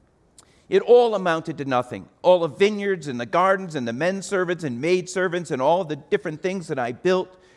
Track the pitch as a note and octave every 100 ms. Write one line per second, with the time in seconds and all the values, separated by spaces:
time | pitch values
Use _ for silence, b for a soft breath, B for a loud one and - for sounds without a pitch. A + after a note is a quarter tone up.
0 | _ _ _ _ b b b G3 G#3 A#3+
1 | A#3+ G3+ F#3 D#3+ E3 D3+ C3+ B2 B2 G2+
2 | - _ E3+ F3+ E3 E3+ G3+ G#3 G3+ F#3
3 | D3 A#2+ A#2+ E3+ F#3+ G3 F#3 D3+ A#2 A#2+
4 | F3 G3 - G3 F3 E3+ D3+ A#2+ D#3+ F#3
5 | F3 F#3+ F#3 F3 D#3+ C3 C#3 F3+ D#3 D3
6 | - G3+ - D3+ F#3 F#3+ D#3+ C3+ A#2+ B2
7 | F3+ F#3 F3 - b